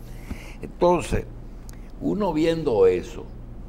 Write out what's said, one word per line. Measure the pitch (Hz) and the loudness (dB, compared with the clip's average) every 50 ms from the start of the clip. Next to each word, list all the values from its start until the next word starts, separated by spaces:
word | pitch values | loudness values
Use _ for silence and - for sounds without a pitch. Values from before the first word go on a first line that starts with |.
| - - - - - - - - - - - - | -14 -14 -14 -14 -10 -10 -10 -10 -10 -12 -12 -12
Entonces, | - - - - 175 175 175 165 131 - - 104 - - - - - - - - - - - - - - - - | -12 -12 -2 4 6 6 6 6 2 0 -2 -2 -2 -4 -12 -14 -14 -14 -14 -14 -14 -14 -14 -14 -14 -14 -12 -4
uno | - - 175 196 214 185 160 | -2 -2 0 0 0 0 2
viendo | 151 160 165 165 165 156 143 117 101 95 92 | 4 4 4 2 2 2 2 6 8 8 8
eso, | 92 90 - - - - - - - - - - - - - | 6 4 0 -4 -10 -12 -12 -12 -12 -14 -12 -12 -12 -12 -12